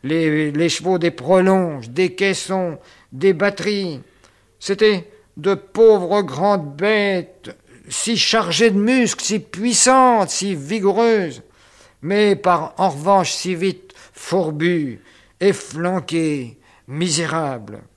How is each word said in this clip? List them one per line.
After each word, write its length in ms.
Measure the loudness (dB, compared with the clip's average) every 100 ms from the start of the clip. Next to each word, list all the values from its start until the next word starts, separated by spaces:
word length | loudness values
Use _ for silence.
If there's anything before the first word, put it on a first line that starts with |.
les, 460 | -2 -2 0 0 -2
les 160 | -2 -2
chevaux 300 | -2 -2 0
des 120 | 0
prolonges, 800 | -4 2 4 4 2 0 -6 -8
des 240 | -2 -2
caissons, 640 | 0 -2 -2 -4 -4 -4 -8 -16 _ _
des 220 | 0 0
batteries. 640 | 2 0 -2 -4 -4 -4 -8 -14 _ _ _ _ _
C'étaient 520 | -6 2 2 2 -4 -20 _ -6
de 180 | -2
pauvres 680 | -2 -4 6 6 6 4 0
grandes 540 | 0 -2 0 0 -2 -4
bêtes, 760 | 0 0 0 -2 -6 -16 -20 -20 _ -20 -12
si 280 | -8 -4 -2
chargées 540 | 0 0 0 2 2
de 80 | 2
muscles, 440 | 2 2 2 -2
si 160 | -4 -4
puissantes, 920 | -6 -6 -2 2 4 6 6 4 2
si 240 | -2 -4
vigoureuses, 880 | -6 -4 0 0 2 2 2 0 -8 -20 _ _ _ -20 _
mais 360 | -4 2 2 2
par, 380 | 2 2 0 -2
en 100 | -2
revanche, 440 | -2 2 2 2
si 220 | -4 -6
vite 380 | -2 -2 -4 -14 -20 -20
fourbues, 880 | -18 -4 -2 -2 -2 0 0 -2 -8 _ _ _ _
efflanquées, 1160 | -2 0 -6 -6 -4 -4 -4 -2 -2 -4 -8 -14 _ _ -14
misérables. 920 | -6 -2 -2 -2 -4 -4 -8 -12 -18 -20